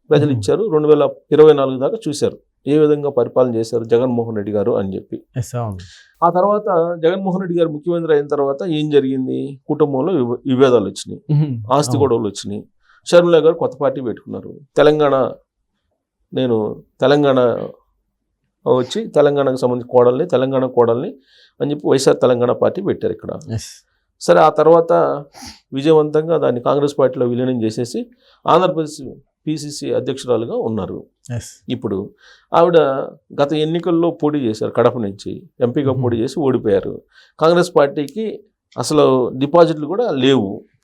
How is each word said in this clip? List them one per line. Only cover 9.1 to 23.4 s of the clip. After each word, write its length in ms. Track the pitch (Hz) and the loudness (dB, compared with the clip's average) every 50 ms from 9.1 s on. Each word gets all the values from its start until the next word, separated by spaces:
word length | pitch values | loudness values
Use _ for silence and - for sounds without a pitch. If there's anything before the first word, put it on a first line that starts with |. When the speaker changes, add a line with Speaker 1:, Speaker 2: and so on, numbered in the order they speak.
| 131 131 131 131 131 131 135 139 143 131 _ | -2 -4 -4 -4 -6 -6 -8 -10 -12 -12 _
Speaker 1:
కుటుంబంలో 460 | - 151 147 156 143 135 131 135 180 196 | -6 -2 0 0 0 0 -2 -2 -2 -2
వివ-, 260 | 147 123 120 120 - - | -2 -2 -2 -4 -6 -4
విభేదాలు 380 | 139 131 123 139 131 123 113 98 | -2 2 4 4 4 4 4 2
వచ్చినాయి, 360 | 98 98 - - - - - - - 151 | 0 -6 -10 -12 -14 -16 -14 -6 -2 0
Speaker 2:
Hmm. 400 | 147 156 147 127 117 104 107 131 | 0 0 0 -4 -8 -4 0 0
Speaker 1:
ఆస్తి 240 | 143 - 120 139 | 0 0 0 0
Speaker 2:
అవును. 40 | 139 | 0
Speaker 1:
గొడవలు 280 | 143 131 117 117 110 101 | 0 0 0 0 -2 -4
వచ్చినాయి. 360 | 101 - - 98 101 107 - _ _ _ _ _ _ _ _ | -6 -8 -10 -12 -12 -12 -14 _ _ _ _ _ _ _ _
షర్మిల 400 | - 180 175 175 175 170 156 151 | 2 4 4 6 6 4 4 4
గారు 80 | 160 165 | 4 2
కొత్త 240 | - 139 123 - - | 2 -2 -4 -4 -2
పార్టీ 200 | 143 131 139 143 | -4 -4 -2 -4
పెట్టుకున్నారు, 520 | 127 113 98 - - 110 104 101 104 98 - - 147 _ _ | -6 -8 -8 -8 -12 -14 -12 -12 -12 -14 -18 -20 -20 _ _
తెలంగాణ, 540 | - 143 147 151 151 151 143 139 135 123 - - - _ _ _ _ _ _ _ _ _ _ _ _ _ _ _ _ _ _ - | 4 4 4 4 4 2 2 2 2 0 -2 -4 -8 _ _ _ _ _ _ _ _ _ _ _ _ _ _ _ _ _ _ -6
నేను 500 | 127 131 123 117 110 107 113 117 - - _ _ _ | -4 -2 0 0 -2 -2 -4 -6 -10 -16 _ _ _
తెలంగాణ 360 | 131 131 143 147 147 139 131 127 123 117 107 - 52 - - _ _ _ _ _ _ _ _ _ _ _ _ _ _ _ _ _ _ 135 127 | 2 2 4 4 4 2 2 2 2 2 0 -2 -6 -10 -14 _ _ _ _ _ _ _ _ _ _ _ _ _ _ _ _ _ _ 0 0
వచ్చి 320 | 131 123 123 - 208 226 | 0 0 -2 -6 -8 -8
తెలంగాణకు 480 | - - 151 147 147 143 143 139 135 131 | -2 2 2 2 4 2 2 0 0 0
సంబంధించి 340 | 127 131 123 123 123 120 - | 0 -2 -2 -2 -4 -4 0
కోడల్ని, 360 | - 123 120 120 123 135 170 | 2 4 4 4 4 2 0
తెలంగాణ 400 | 170 135 123 131 135 135 131 127 | 0 0 0 0 0 0 -2 -2
కోడల్ని 500 | 127 - 120 117 113 117 120 151 226 269 - _ _ _ _ _ _ _ - | 0 2 2 2 2 2 0 -4 -6 -10 -14 _ _ _ _ _ _ _ -6
అని 100 | 139 143 | -6 -4
చెప్పి 160 | 147 147 - | -4 -4 0
వైఎస్ఆర్ 300 | 160 135 139 - 165 127 | 0 0 2 4 2 2
తెలంగాణ 340 | - 135 127 127 120 123 120 | 4 2 2 2 2 0 0
పార్టీ 300 | - - - 113 - 180 | 0 0 0 -2 -2 -2
పెట్టారు 320 | 202 165 110 - - - - | -4 -4 -4 -4 -4 -6 -8
ఇక్కడ. 260 | - - - - - | -8 -10 -12 -12 -12